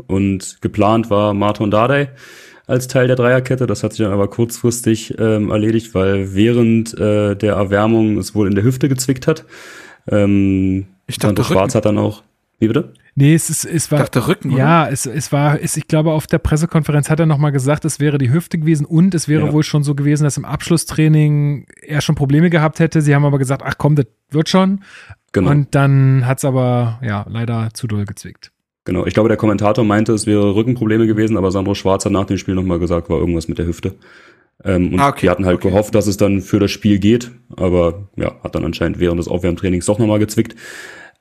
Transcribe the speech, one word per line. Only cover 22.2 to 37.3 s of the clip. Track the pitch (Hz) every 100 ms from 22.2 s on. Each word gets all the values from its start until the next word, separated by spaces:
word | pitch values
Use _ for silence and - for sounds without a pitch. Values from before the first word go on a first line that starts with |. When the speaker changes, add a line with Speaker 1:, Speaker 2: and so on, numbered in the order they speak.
| 139 147 175
Speaker 3:
gehabt | 160 156 -
hätte. | 165 165
Sie | 147
haben | 143 147
aber | 139
gesagt, | 131 135 -
„Ach | -
komm, | 147 147
das | 131 _ _
wird | 147 160
schon.“ | 190 190 196 - - - - _
Speaker 1:
Genau. | - -
Speaker 3:
Und | 147 139
dann | 143 139 139 135 135 127
hat's | 131
aber, | 143 131 127 123 117 113
ja, | 127 104 101
leider | 104 113 117 113
zu | - 113
doll | 104 101
gezwickt. | 98 - - - _ _ _
Speaker 1:
Genau, | - 90 92
ich |
glaube, | - 110
der | 107
Kommentator | 110 101 104 107
meinte, | 107 104 110
es | 110 107
wäre | 104 101
Rückenprobleme | 98 117 123 107 110 113
gewesen, | 107 110 107
aber | 92
Sandro | 98 95
Schwarz | 101 92 95
hat | 104
nach | 95
dem | 92 95
Spiel | -
noch | 92
mal | 92 85
gesagt, | 85 85 85
war | 80
irgendwas | 85 85 80
mit | 78
der | 85
Hüfte. | 85 95 95 - - - _ _ _
Ähm, | 92 92 90
und | 87
Speaker 2:
Ah, | 139
okay, | -
Speaker 1:
die | 92
hatten | 90
halt | 95 90
Speaker 2:
okay. | 98
Speaker 1:
gehofft, | 95 104
dass | 107 101
es | 98
dann | 101 98
für | 92 107
das | 98
Spiel | - 104 101
geht, | 101 120 -